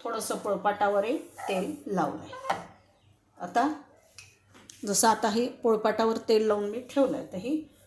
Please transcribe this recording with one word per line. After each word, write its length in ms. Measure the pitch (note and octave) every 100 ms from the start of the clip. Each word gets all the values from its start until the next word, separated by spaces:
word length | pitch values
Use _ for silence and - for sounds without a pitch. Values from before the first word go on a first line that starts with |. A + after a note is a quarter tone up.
थोडंसं 340 | A#3 A3+ G#3+ A3+
पोळपाटावरही 800 | A3 F#3+ G#3 G3+ G3+ G3+ G#3+ D#4+
तेल 580 | - - - F#3+ G3 - -
लावलं 340 | F#3 D3 -
आहे. 420 | - B4+ - - - - _ _ _ _ _ -
आता 400 | F3+ A#3 C#4 D4+ - _ _ - - _ _ - - - G#3+
जसं 220 | F#3+ A3+
आता 220 | G#3+ A3+
ही 180 | A3 B3+
पोळपाटावर 720 | - A#3 G#3+ A3 G#3+ A3+ A3+
तेल 280 | - A3 A3
लावून 220 | G#3 G#3
मी 100 | A3+
ठेवलं 380 | B3+ C#4 B3+ C3+
आहे, 100 | -
तर 60 | F#3
ही 260 | A#3 D#4 - -